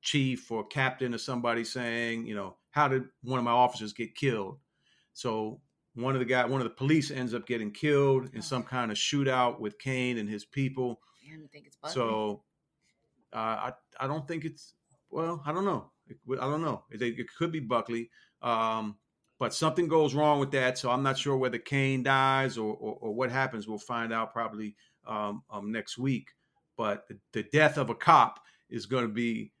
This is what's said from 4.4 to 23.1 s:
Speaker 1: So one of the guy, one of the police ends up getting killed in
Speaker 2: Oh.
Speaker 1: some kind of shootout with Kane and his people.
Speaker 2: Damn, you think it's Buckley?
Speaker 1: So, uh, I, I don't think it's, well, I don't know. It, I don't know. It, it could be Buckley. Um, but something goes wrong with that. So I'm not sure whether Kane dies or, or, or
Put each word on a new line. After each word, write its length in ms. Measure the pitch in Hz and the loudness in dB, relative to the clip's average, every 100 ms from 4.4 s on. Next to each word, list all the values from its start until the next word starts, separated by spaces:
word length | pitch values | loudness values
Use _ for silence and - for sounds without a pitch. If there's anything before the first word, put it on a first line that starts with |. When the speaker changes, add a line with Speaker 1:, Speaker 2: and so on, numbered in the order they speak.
| 95 - _ _ _ _ _ | -4 -10 _ _ _ _ _
Speaker 1:
So 480 | - 127 110 107 117 _ _ _ - | -8 -4 -2 -4 -8 _ _ _ -6
one 200 | 123 135 | 0 0
of 40 | |
the 60 | 120 | 2
guy, 180 | 127 120 | 2 4
one 140 | 135 | 2
of 60 | 117 | -2
the 80 | |
police 380 | - 135 160 143 | -2 4 4 2
ends 240 | 135 127 113 | -4 -4 -6
up 100 | - | -4
getting 260 | 120 107 | -4 -4
killed 540 | 104 151 143 139 131 123 | -2 2 4 4 4 0
in 60 | 110 | -10
Speaker 2:
Oh. 20 | |
Speaker 1:
some 220 | - 131 | -6 -4
kind 280 | 117 127 117 | -4 -4 -2
of 60 | 104 | -2
shootout 640 | - 147 139 131 123 - | 0 0 2 4 4 2
with 180 | 107 101 | -6 -6
Kane 400 | 135 127 127 120 | -4 -2 0 -2
and 100 | 104 | -4
his 160 | 104 | -6
people. 600 | - - 135 131 123 113 _ _ | -8 -2 -2 0 -4 -6 _ _
Speaker 2:
Damn, 180 | - 156 | -20 -20
you 40 | 151 | -20
think 180 | 147 139 | -20 -20
it's 100 | _ | _
Buckley? 160 | 147 | -8
Speaker 1:
So, 500 | 131 117 110 107 104 _ _ _ _ _ _ _ _ _ | -2 0 0 0 -4 _ _ _ _ _ _ _ _ _
uh, 60 | 113 | -6
I, 360 | 110 110 117 127 _ - | -4 -2 -6 -10 _ -8
I 80 | 135 | -4
don't 200 | 156 143 | -4 -6
think 160 | 165 156 | -6 -6
it's, 280 | 160 - _ _ _ _ | -10 -20 _ _ _ _
well, 340 | - 165 170 143 | -6 -4 -4 -4
I 80 | |
don't 120 | 165 196 | -2 0
know. 260 | 160 - _ _ | -2 -4 _ _
It, 100 | - - | -20 -6
I 40 | 127 131 | -4 -2
don't 140 | 151 | -2
know. 220 | 160 113 _ | -2 -4 _
It, 120 | 113 | -4
it 240 | 120 113 120 - | -4 -2 -8 -4
could 160 | 165 | -4
be 80 | 160 | -4
Buckley. 500 | 117 120 113 117 117 _ _ _ | 0 0 0 -6 -6 _ _ _
Um, 560 | 123 117 113 110 107 104 _ _ _ _ | -2 0 2 0 -4 -8 _ _ _ _
but 140 | 117 | -4
something 340 | - 156 156 170 | 0 0 2 4
goes 280 | 160 151 135 | 4 4 4
wrong 240 | 151 147 | 4 4
with 120 | 135 | 2
that. 260 | 139 127 127 | 2 2 0
So 100 | 127 | 0
I'm 140 | 127 | 2
not 140 | 139 131 | 2 0
sure 200 | 143 135 | 0 0
whether 220 | 127 117 | 0 -2
Kane 440 | - 139 135 135 | -2 2 2 2
dies 540 | 127 135 135 135 135 117 | 4 4 6 4 2 0
or, 160 | 107 - | -4 -4
or, 200 | 110 - | -6 -6
or 140 | 113 | -6